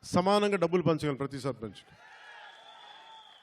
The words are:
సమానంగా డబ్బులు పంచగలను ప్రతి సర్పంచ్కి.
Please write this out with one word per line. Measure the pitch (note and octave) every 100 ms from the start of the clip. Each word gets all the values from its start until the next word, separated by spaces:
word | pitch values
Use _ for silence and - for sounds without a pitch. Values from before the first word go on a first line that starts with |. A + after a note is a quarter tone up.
సమానంగా | - E3+ F#3 G#3 G#3 G3
డబ్బులు | E3+ F3+
పంచగలను | E3 D#3+ D3 C3
ప్రతి | C#3 C3+
సర్పంచ్కి. | C3+ A2+ A2 G2 - - - - - - - - - - - - - - - -